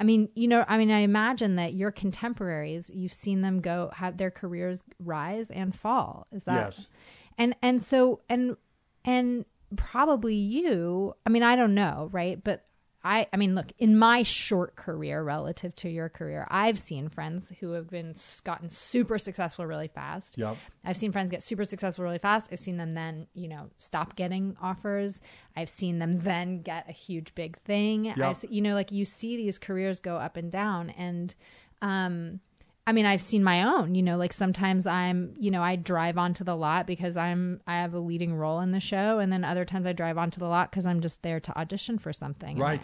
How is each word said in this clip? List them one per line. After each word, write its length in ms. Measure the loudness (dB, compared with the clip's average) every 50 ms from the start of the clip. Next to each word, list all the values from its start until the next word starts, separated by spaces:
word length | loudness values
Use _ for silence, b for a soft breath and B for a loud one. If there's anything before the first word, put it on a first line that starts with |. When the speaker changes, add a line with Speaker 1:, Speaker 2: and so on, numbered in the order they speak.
Speaker 1:
I 40 | 4
mean, 260 | 6 6 6 4 2 0
you 140 | 0 4 6
know, 160 | 6 6 6
I 120 | 4 4 4
mean, 120 | 6 6
I 100 | 6 6
imagine 560 | 6 6 6 4 4 2 2 2 2 2 2
that 180 | 2 0 -2 -2
your 160 | -2 -2 -2
contemporaries, 1000 | -2 -2 -4 -4 -2 -2 -4 -6 -4 -4 -4 -4 -4 -4 -4 -4 -6 -6 -8 -8 -8
you've 180 | -6 -6 -6 -6
seen 300 | -6 -4 -2 0 2 2
them 180 | 2 2 0
go, 300 | 0 0 0 0 -2 -4 -4
have 220 | -6 -6 -6 -4
their 140 | -2 -4 -4
careers 520 | -4 -6 -8 -8 -6 -4 -4 -4 -4 -6 -8 _ -18 -12
rise 520 | -8 -6 -4 -4 -4 -4 -4 -4 -6 -6
and 240 | -6 -4 -4 -4 -4
fall. 500 | -2 -2 0 2 2 0 0 -6 -12 -16 -14 -12
Is 120 | -8 -2
that 280 | 0 0 0 0 -2 -6
Speaker 2:
Yes. 140 | -12 -18 -20 B B B B B B B B B
Speaker 1:
And, 180 | 0 2 2 2 2 2
and 200 | 2 4 2 2
so, 380 | 2 4 6 6 6 4 0 -2 -2
and, 260 | -2 0 0 -2 -2 -6 _ _ _ _ _ _ _ _ -2
and 400 | 0 2 2 2 2 0 -2 -4 -8 _ _ _ _ -6
probably 580 | -4 -4 -2 2 2 4 4 4 4 2 2 2
you, 800 | 2 2 0 0 0 2 2 2 2 2 0 0 0 -2 -2 -4 -4 _
I 40 | 4
mean, 120 | 4 6 6
I 120 | 6 6
don't 180 | 6 6 6 6
know, 340 | 6 4 2 0 -2 -4 -4 -2
right? 300 | -2 -2 -2 -2 -2 -2
But 240 | -2 -2 -2 -6 _ _ _ _ _ _ _ -2
I, 220 | 0 2 2 2 2 2
I 40 |
mean, 200 | 2 2 4 2
look, 160 | 2 -2 -4 -4 2
in 200 | 6 8 10 10
my 240 | 10 10 8 8 6
short 540 | 4 2 0 0 2 2 2 2 0 -4
career 480 | -10 -10 -8 -6 -6 -4 -4 -4 -2 -2
relative 500 | -2 -2 -4 -4 -6 -6 -6 -8 -10 -10
to 120 | -8 -8 -6
your 180 | -6 -6 -6 -6
career, 380 | -8 -10 -10 -8 -6 -8 -6 -2
I've 280 | 0 2 2 2 2 0
seen 300 | -4 -6 -6 -6 -6 -6
friends 420 | -8 -8 -8 -6 -6 -8 -8 -10 -12 -12
who 140 | -8 -6 -6
have 180 | -6 -8 -8
been 200 | -10 -10 -10 -10
s-, 280 | -10 -12 -12 -12 -14 -10
gotten 320 | -8 -8 -8 -8 -8 -10
super 480 | -10 -10 -8 -2 0 0 2 2 0 -2
successful 480 | -4 -6 -6 -4 -6 -6 -4 -6 -8
really 220 | -6 -6 -6 -8 -8
fast. 500 | -10 -12 -10 -10 -10 -10 -12 -10 -6 -6
Speaker 2:
Yep. 180 | -4 -4 -6 -8 B B B B -8
Speaker 1:
I've 120 | -6 -4
seen 140 | -2 -2 -2
friends 220 | 0 0 -2 -2 -4
get 100 | -6 -6
super 220 | -6 -4 -4 -4
successful 400 | -4 -4 -4 -4 -6 -4 -4 -4
really 160 | -4 -4 -2
fast. 300 | 2 2 2 2 2 -2 -8
I've 80 | -10
seen 160 | -8 -6 -6
them 160 | -6 -6 -6 -6
then, 340 | -6 -6 -8 -8 -10 -14 -14 _
you 140 | -12 -10 -10
know, 220 | -10 -12 -14 -16 -16
stop 380 | -14 -10 -6 -4 -4 -4 -4 -4
getting 420 | -4 -4 -2 -2 -2 -2 -4 -4 -4 -6
offers. 580 | -6 -6 -4 -4 -4 -2 -2 -2 -2 -4 -8 B B B B B B _
I've 120 | -8 -8 -8
seen 280 | -6 -4 -2 -2 0 0
them 140 | 0 0 0
then 500 | 0 0 0 0 0 -2 -4 -6 -6 -6
get 260 | -8 -8 -8 -8 -10
a 40 | -14
huge 420 | -16 -12 -8 -8 -8 -8 -8 -10
big 240 | -8 -8 -8 -10 -12 _
thing. 420 | -2 0 2 2 2 2 0 0
Speaker 2:
Yep. 140 | -2 -2 0
Speaker 1:
I've 160 | 0 0 0
se-, 120 | -2 -6 -6 -2
you 100 | 0 0
know, 120 | 2 2
like, 180 | 0 -2 -2 -2
you 120 | -4 -4
see 320 | -4 -6 -8 -8 -6 -6
these 220 | -4 -4 -4 -4 -6
careers 400 | -6 -6 -4 -2 -2 -2 -2 -4
go 200 | -4 -6 -6 -4
up 180 | -6 -6 -8
and 160 | -8 -8 -6 -4
down. 380 | -2 -2 -2 -2 -2 -4 -8
And, 440 | -8 -8 -6 -6 -4 -4 -6 -6 -8 B B B B B B B B _
um, 580 | -4 -2 0 0 0 -2 -2 -4 -6 -8 -10 -12 -16 _ _ b b b b _ _
I 60 | 2
mean, 160 | 4 6 6
I've 140 | 6 4 4 2
seen 220 | 2 4 4 6
my 180 | 6 6 6 6
own, 320 | 4 4 4 2 2 2
you 80 | 4 4
know, 140 | 4 2
like, 160 | 2 0 -2 0
sometimes 560 | 0 0 0 2 2 2 2 4 2 2 2
I'm, 480 | 2 2 2 2 2 0 -2 -4 -4 -2
you 140 | 0 0 2
know, 100 | 2 2
I 140 | 2 0
drive 420 | 0 0 0 0 2 2 2 2 2
onto 240 | 2 2 0 0 -2
the 140 | -2 -2
lot 280 | 0 0 2 2 2 0 0
because 280 | -2 -2 -2 -2 0
I'm, 440 | 0 0 0 0 0 0 -2 -4 -6 -6
I 100 | -4 -2
have 180 | -2 -2 -2 -4
a 60 | -4
leading 340 | -4 -2 -2 -2 -2 -2 -2
role 240 | 0 0 0 0 0
in 140 | 0 0 0
the 80 | 0
show. 400 | 0 0 0 0 2 2 2 2
And 120 | 2 2 2
then 120 | 0 0
other 200 | 0 0 -2 -2
times 220 | -2 -2 -2 -2
I 60 | -2 -2
drive 260 | -2 -2 -2 0 0
onto 220 | -2 -2 -2 -4
the 80 | -2 0
lot 240 | 2 2 0 0 -2
'cause 120 | -2 0
I'm 160 | 2 2 0
just 220 | 0 -2 -4 -6 -6
there 160 | -4 -4 -4
to 180 | -4 -6 -6
audition 400 | -6 -6 -6 -6 -6 -4 -4 -4 -4
for 120 | -4 -6 -8
something. 440 | -8 -8 -8 -10 -10 -10 -8 -4
And 80 | -2 0
I, 60 | 0
Speaker 2:
Right. 120 | 0 -2